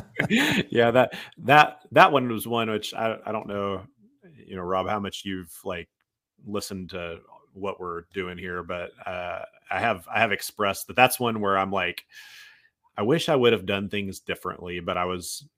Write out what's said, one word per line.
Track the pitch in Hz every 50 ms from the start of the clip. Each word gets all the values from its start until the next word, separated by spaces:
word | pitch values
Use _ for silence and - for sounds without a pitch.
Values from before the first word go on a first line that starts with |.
| - - - - 147 -
<laughs> | 208 240 285 311 294 220 - -
Yeah, | - 117 117 117
that, | 113 127 123 - - - - - - -
that, | - 110 139 151 151 - - - _ -
that | - 143 180 190
one | 151 139 127 123
was | 113 107 98
one | 113 117 117 113 110
which | 107 107 - - -
I, | - 113 113 110 107 -
I | 104
don't | 107 110 -
know, | - 101 101 101 101 98 92 95 - _ _ _ 226 _ _ _ 175 156 - -
you | - 98
know, | 92
Rob, | 90 90 95 92 92
how | - 107 104
much | 101 95 - - -
you've, | 98 95 92 90 80 - - -
like, | 95 92 87 85 _ _ _ _ _ _ _ _ _ _ _ -
listened | 101 101 101 - - 101 95 92 85
to | - 90 85 85 82 - - _ - - _ _ _
what | 95 95 98 92 -
we're | 92 87 85 85 85 _ -
doing | 98 92 90 90
here, | 90 92 92 87 90 87
but, | 85 90 87 87 - - - -
uh, | 98 92 90 90 87 85 - - - _ _ _ -
I | - 92
have, | 104 117 107 92 - - 117
I | 107
have | 113 110
expressed | 101 - - - - - 104 98 95 - -
that | - 98
that's | - 127 127 - -
one | 123 117 110 110
where | 104 98 98
I'm | 95 95 95
like, | 98 98 90 87 90 - - _ _ - - - - - - - - _ _ _ _ _ _ _ _
"I | - 104
wish | 110 151 170 - -
I | 156
would | 135 123 120 113
have | 101 92
done | 92 101 98 101 98
things | - 104 101 95 92 -
differently, | _ - 90 - - 92 92 - 87 87 87 87
but | 85 90 90
I | 90 90
was | 90 92 90 85 - - - 143 - _